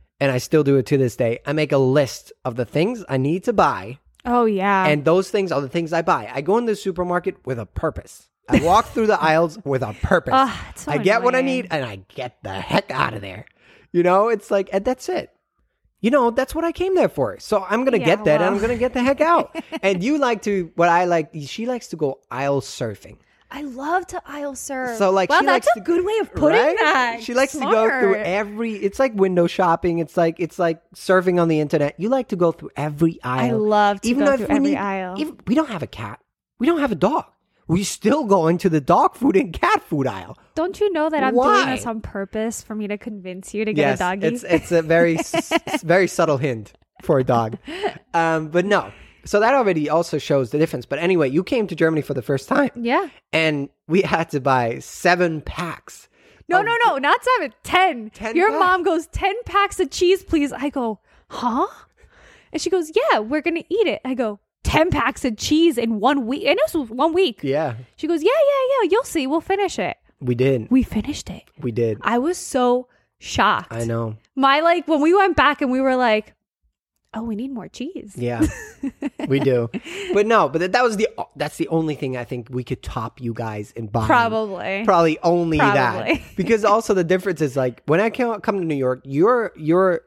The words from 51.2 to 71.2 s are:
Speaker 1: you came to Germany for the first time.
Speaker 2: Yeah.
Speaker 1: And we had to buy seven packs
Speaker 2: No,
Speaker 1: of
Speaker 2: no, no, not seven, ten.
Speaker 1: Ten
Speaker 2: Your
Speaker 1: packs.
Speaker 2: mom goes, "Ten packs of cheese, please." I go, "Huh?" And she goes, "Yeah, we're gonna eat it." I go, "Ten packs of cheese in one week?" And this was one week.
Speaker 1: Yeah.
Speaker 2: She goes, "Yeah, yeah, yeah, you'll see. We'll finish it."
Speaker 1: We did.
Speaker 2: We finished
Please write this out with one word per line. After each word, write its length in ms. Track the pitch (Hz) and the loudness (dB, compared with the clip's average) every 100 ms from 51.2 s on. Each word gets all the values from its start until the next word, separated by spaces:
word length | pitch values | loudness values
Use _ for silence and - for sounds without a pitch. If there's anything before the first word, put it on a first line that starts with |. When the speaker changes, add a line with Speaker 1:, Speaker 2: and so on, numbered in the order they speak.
| 139 | 2
Speaker 1:
you 140 | 143 | 0
came 220 | 185 262 202 | 0 0 -2
to 100 | 160 | 0
Germany 260 | 165 156 | 0 0
for 120 | - | -2
the 80 | 131 | -6
first 260 | - 135 - | -2 -4 -2
time. 220 | - 277 | 0 0
Speaker 2:
Yeah. 340 | - 233 285 359 - _ | -2 -2 0 -2 -10 _
Speaker 1:
And 360 | 160 160 147 139 _ - | 0 0 0 -4 _ -2
we 140 | 175 | 0
had 280 | 170 165 165 | 2 0 -2
to 100 | 143 | -2
buy 380 | 131 131 117 131 | 2 2 2 -4
seven 600 | - - 180 175 180 156 | -10 -2 0 2 2 -2
packs 680 | - - 170 - - - _ _ _ _ - | -8 -10 -10 -10 -16 -20 _ _ _ _ 0
Speaker 2:
No, 120 | 359 | 0
Speaker 1:
of 60 | 427 | 2
Speaker 2:
no, 100 | 466 466 | 2 2
no, 120 | 285 | 2
not 220 | 277 466 494 494 | 2 2 2 0
seven, 160 | 294 - | 0 -8
ten. 480 | - 359 370 247 220 | -2 2 2 0 -8
Speaker 1:
Ten 240 | - 220 269 | -10 -2 2
Speaker 2:
Your 120 | 403 | 2
Speaker 1:
packs. 100 | 302 | 4
Speaker 2:
mom 220 | 359 370 | 2 2
goes, 240 | 349 330 320 | 2 0 -2
"Ten 260 | - 381 427 | -2 -2 -2
packs 340 | 466 370 403 - | -2 0 0 0
of 100 | 330 | -4
cheese, 320 | - 349 370 | 2 2 2
please." 280 | - 330 285 | 2 0 0
I 160 | - 277 | -2 -6
go, 300 | 277 233 208 _ _ _ | -4 -4 -6 _ _ _
"Huh?" 380 | - 247 240 381 - - _ - _ - - _ | -6 -2 0 -2 -6 -20 _ -20 _ -20 -20 _
And 80 | 302 | -6
she 100 | - | -2
goes, 200 | 370 311 | -2 0
"Yeah, 240 | 320 605 294 | 0 2 0
we're 220 | 214 302 | 0 -2
gonna 220 | 339 339 - | -2 -4 -4
eat 180 | 403 370 | 0 0
it." 140 | 214 | -2
I 100 | 254 | -4
go, 260 | 254 233 202 _ _ | -4 -4 -6 _ _
"Ten 260 | - 311 339 | -2 2 2
packs 340 | 294 240 - | 2 -2 -2
of 120 | 269 220 | -4 -4
cheese 420 | - 302 339 233 | 0 4 4 2
in 220 | 233 220 | -2 0
one 260 | 220 277 220 | 2 2 -2
week?" 180 | 269 - | -2 0
And 120 | 370 | 2
this 160 | 640 | 0
was 140 | 330 240 | -2 -4
one 220 | 240 311 | -2 0
week. 280 | 330 370 220 | 2 0 -2
Speaker 1:
Yeah. 320 | 139 139 151 113 127 - | -4 -2 -2 -6 -14 -10
Speaker 2:
She 100 | 311 | -4
goes, 160 | 339 | 0
"Yeah, 80 | 330 | 2
yeah, 460 | 587 571 554 508 539 | 4 4 2 2 0
yeah, 60 | 381 | 2
you'll 140 | 403 | 0
see. 220 | 554 330 262 | -2 -4 -2
We'll 140 | 320 | -2
finish 380 | - 392 392 - | -2 -2 -2 -4
it." 180 | 175 - _ - | -6 -8 _ -10
Speaker 1:
We 140 | 127 | -4
did. 360 | 120 131 131 107 | 0 2 0 2
Speaker 2:
We 120 | 262 | 0
finished 480 | 233 220 233 302 | 2 -4 -6 -8